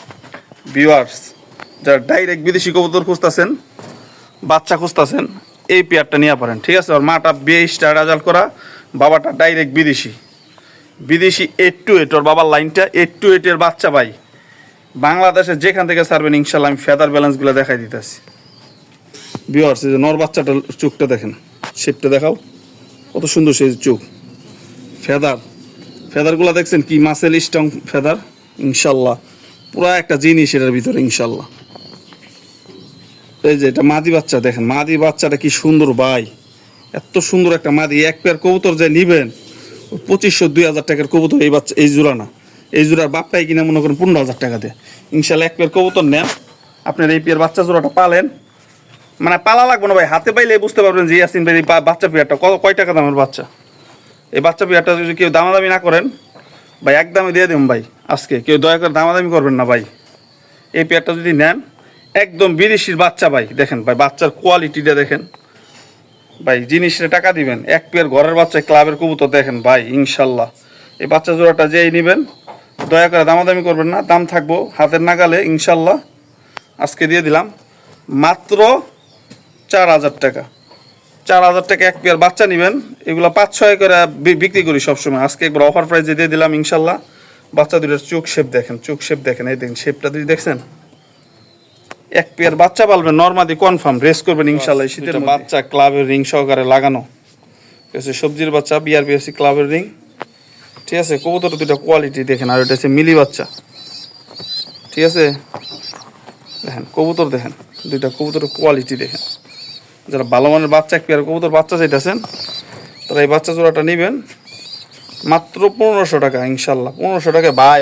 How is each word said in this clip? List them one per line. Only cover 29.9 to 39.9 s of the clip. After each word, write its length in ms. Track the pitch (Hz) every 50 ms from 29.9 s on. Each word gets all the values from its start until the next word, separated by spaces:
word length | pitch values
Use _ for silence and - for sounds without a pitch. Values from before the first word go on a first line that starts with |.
| 180 180
একটা 180 | 165 - 156 139 139
জিনিস 260 | 160 165 160 151 139 -
এটার 160 | 139 131 131
ভিতরে 260 | 123 123 113 123 - 135 131 123
ইনশাল্লাহ। 400 | - - 120 117 110 92 92 - - - - - - - - - - - - - - - - - - - - - - _ _ - - - - - - - - - - - - - - - - 147
এই 60 | 151 143
যে 60 | 139 135
এটা 120 | 127 151 139 147
মাদি 200 | 151 156 156 165
বাচ্চা 260 | 165 156 151 - - 127
দেখেন, 240 | 117 131 117 117 117 117 131
মাদি 220 | 143 147 151 160 151
বাচ্চাটা 400 | 156 160 - - - 151 143 135 -
কি 60 | 151 - -
সুন্দর 280 | - 160 156 156 156 139 127
ভাই, 300 | 117 127 131 131 123 110 107 - - _ _ - _ _ - _ _ - - -
এত 220 | 151 - _ - 185
সুন্দর 320 | 165 - - 185 180 175 170 160
একটা 120 | - 156
মাদি। 240 | 143 151 156 147 143 147 156
এক 120 | 160 156 -
পেয়ার 160 | - 185 165 156
কবুতর 360 | - 180 185 185 190 190 165 156
যে 80 | 165 160
নিবেন, 380 | 151 165 185 175 175 156 131 110 117 - - - - - - - - - - -